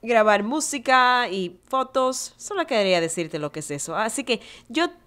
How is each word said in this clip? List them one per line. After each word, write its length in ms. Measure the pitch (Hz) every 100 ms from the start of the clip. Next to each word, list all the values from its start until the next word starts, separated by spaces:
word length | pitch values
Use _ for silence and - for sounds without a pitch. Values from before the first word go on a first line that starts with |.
grabar 400 | 226 233 214 208
música 880 | 208 302 - 285 233 262 247 247 240
y 280 | 190 175 -
fotos. 680 | _ 262 254 262 262 254 - _
Solo 300 | - 403 320
quería 340 | 233 196 180
decirte 380 | 165 170 160 156
lo 120 | 147
que 100 | 156
es 100 | -
eso. 260 | 143 - 165
Así 260 | 220 226
que 200 | 269 311 - - _
yo 220 | 240 339 -